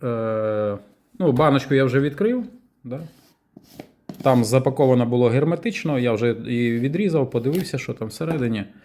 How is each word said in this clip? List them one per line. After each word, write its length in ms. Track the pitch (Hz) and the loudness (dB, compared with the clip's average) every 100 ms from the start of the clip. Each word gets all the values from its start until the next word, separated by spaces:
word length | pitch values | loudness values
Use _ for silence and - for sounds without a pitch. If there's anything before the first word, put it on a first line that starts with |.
е, 760 | 127 117 113 110 110 107 104 101 - _ _ - | -6 -4 -2 -2 -2 0 -2 -4 -10 _ _ -2
ну, 120 | 170 | 2
баночку 420 | 127 151 135 - | 4 4 4 2
я 120 | 135 131 | 2 2
вже 140 | 135 | 2
відкрив, 440 | 143 143 214 247 214 - _ _ | 0 0 -2 -2 -6 -14 _ _
да? 160 | 120 139 165 - _ _ _ - _ - - _ - - | -14 -12 -14 -20 _ _ _ -20 _ -20 -20 _ -20 -2
Там 220 | 135 123 | 2 4
запаковано 640 | 107 131 135 127 131 120 117 | 4 2 2 2 4 4 2
було 240 | 123 120 | 2 2
герметично, 720 | 127 151 170 233 - 160 135 | 2 0 -2 -4 -4 -2 0
я 140 | 120 | 0
вже 160 | 107 120 | 0 0
і 420 | 113 113 120 117 | -2 -2 -2 0
відрізав, 580 | 117 135 170 202 156 127 | 0 -2 0 0 0 0
подивився, 480 | 120 127 175 - 135 | -2 -2 -2 -4 -6
що 160 | - | -8
там 140 | 123 110 | -8 -10
всередині. 560 | - 160 156 120 110 95 - | -8 -4 -2 -2 -4 -8 -14